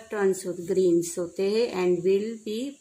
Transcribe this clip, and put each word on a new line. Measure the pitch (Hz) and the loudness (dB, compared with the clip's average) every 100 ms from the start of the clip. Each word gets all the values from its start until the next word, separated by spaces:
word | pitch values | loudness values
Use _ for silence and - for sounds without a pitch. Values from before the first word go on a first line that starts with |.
| 220 | -6
turns | 214 196 185 180 175 170 | 0 2 2 -4 -8 -2
greens | 185 185 170 165 - | 2 4 4 2 -4
होते | 175 - 196 | -8 -2 0
हैं | 220 240 185 | 0 0 0
and | 180 180 175 | 2 2 2
will | 196 214 226 220 | 2 0 -8 -8
be | 220 277 277 | -6 -6 -8